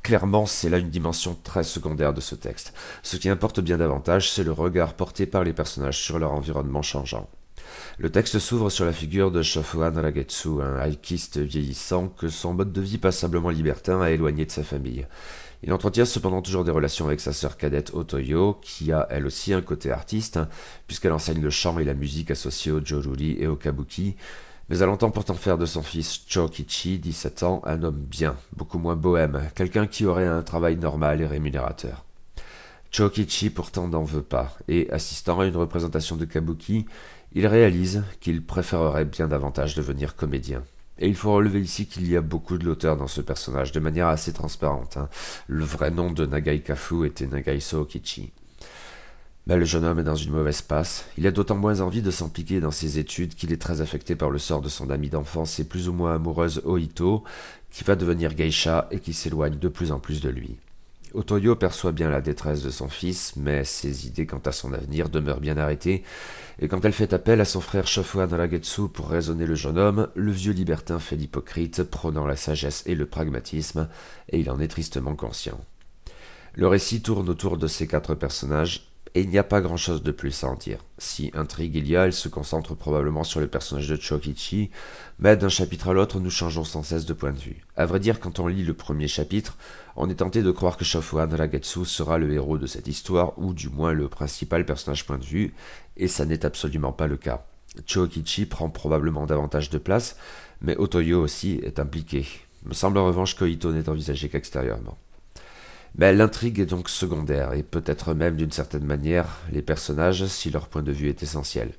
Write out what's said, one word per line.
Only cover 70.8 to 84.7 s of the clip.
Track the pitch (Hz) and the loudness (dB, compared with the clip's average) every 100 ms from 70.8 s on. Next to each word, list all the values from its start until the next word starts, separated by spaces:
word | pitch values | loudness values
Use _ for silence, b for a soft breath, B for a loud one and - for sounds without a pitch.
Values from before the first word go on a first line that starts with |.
| - 82 | 0 -4
fait | 80 76 | -2 -4
l'hypocrite, | 73 69 - - 82 - | -4 -6 -6 -4 -2 -2
prônant | 90 76 82 76 71 | -4 -2 -2 0 0
la | 69 | -2
sagesse | - 76 71 73 - | -2 0 -2 -4 -2
et | 85 | -2
le | 73 | -2
pragmatisme, | 80 78 62 - 78 78 80 80 B B B B | -2 -2 -2 -4 -4 -4 -2 -4 B B B B
et | 85 | -2
il | 65 | 0
en | 65 | 0
est | 78 | -2
tristement | - 78 67 65 76 | -2 -4 -4 -4 -4
conscient. | 58 57 - 62 - - - - B B B B B | -6 -6 -8 -10 -14 -18 -20 -20 B B B B B
Le | - 92 | 2 6
récit | 98 - 117 | 6 4 -2
tourne | 110 104 90 | 2 2 2
autour | 82 98 82 | 0 0 0
de | 78 | -2
ces | - 78 | -2 0
quatre | 76 - 76 | 0 0 -2
personnages, | 71 - 69 76 80 90 - - - | -2 -4 0 2 2 -2 -10 -20 -4
et | 90 | 0
il | 98 | 2
n'y | 98 | 2
a | |
pas | 98 101 | 4 2
grand-chose | 87 85 - 82 | 2 -2 0 0
de | 73 | -2
plus | 73 69 69 67 | -2 -4 -2 -4
à | |
en | 65 | -4
dire. | - 52 - - | -6 -8 -12 -10
Si | - - 73 | -8 -4 -4
intrigue | 76 76 - 82 76 | -4 -4 -4 -2 -2
il | 71 | 4
y | 87 | 6
a, | 92 | 6
elle | |
se | 92 - | 2 -4
concentre | - 73 82 78 76 | -6 -2 -2 -2 -6
probablement | 76 73 73 78 78 | 0 2 2 0 -2
sur | 80 | -2
le | 73 | -2
personnage | 71 - 71 73 | -2 -4 -4 -2
de | 76 | -2
Chokichi, | - 76 73 71 - 101 104 | -2 -2 -2 -6 -4 -2 -2